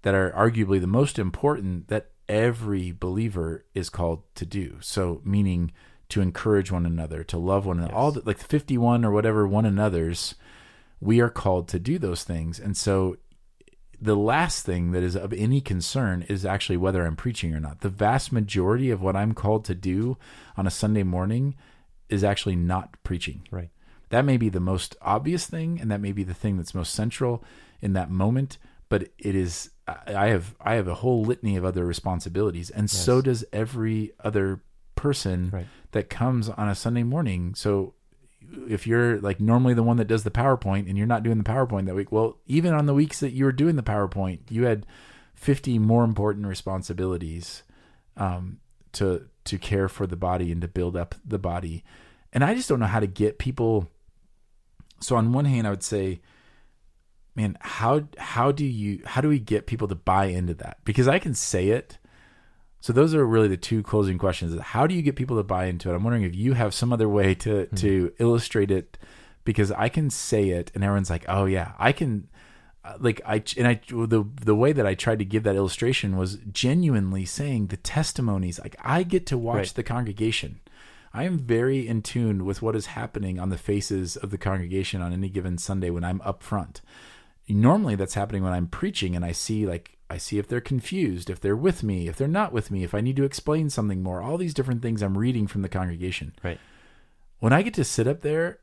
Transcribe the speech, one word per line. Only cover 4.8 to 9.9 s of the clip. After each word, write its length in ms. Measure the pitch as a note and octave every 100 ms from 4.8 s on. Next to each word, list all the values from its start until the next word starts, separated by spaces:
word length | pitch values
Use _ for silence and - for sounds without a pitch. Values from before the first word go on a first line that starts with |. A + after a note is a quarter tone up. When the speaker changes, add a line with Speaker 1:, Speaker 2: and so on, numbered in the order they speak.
Speaker 1:
So 400 | - - F2+ E2
meaning 500 | - G2+ G2 F2 E2+ - - - -
to 120 | -
encourage 500 | F#2+ E2+ A2+ G#2 F#2+
one 160 | F#2 E2+
another, 360 | E2 D#2+ D#2+ D#2+
to 120 | E2+
love 300 | F2 G2 G2+
one 100 | F2
another. 160 | E2+
Speaker 2:
Yes. 60 | E2+
Speaker 1:
All 120 | C#3
the, 80 | C#3+ G#2+
like, 140 | G2+
fifty-one 680 | - D3+ - B2 A#2+ A#2+ A2+
or 60 |
whatever 360 | G#2 A2 G#2+ G2+
one 180 | G2+ A2
another's, 680 | G2 G#2+